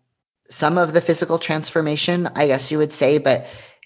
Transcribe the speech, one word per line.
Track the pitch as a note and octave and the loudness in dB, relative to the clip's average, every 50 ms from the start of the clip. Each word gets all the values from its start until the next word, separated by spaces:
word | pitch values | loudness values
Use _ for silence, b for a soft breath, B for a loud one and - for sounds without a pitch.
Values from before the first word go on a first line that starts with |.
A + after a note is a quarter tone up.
| _ _ _ _ _ _ _ _ _ - | _ _ _ _ _ _ _ _ _ -16
some | - - D3+ D3+ E3+ F3+ | -6 -2 0 0 2 2
of | F3 D#3 D#3 | 0 2 2
the | E3+ | 0
physical | E3+ - E3 - E3+ - - C3 | 2 2 0 0 0 -2 -2 -2
transformation, | - - D#3 D#3 D3+ - - E3 D#3 D3 D3+ D3 - - F3 F3 F3 C#3+ - | -2 -2 -4 -4 -4 -2 -2 -2 0 0 -2 -2 -2 -2 0 0 -2 -2 0
I | C3+ D3+ C#3+ | 2 2 2
guess | C3 C3+ C3 - | 2 0 0 -2
you | D3+ D3+ | 0 0
would | D3+ D3 | 0 0
say, | - - - C3 D3 D3+ | 0 0 2 4 4 4
but | C#3 C3+ B2 - B B B B B B B B B | 4 2 2 0 B B B B B B B B B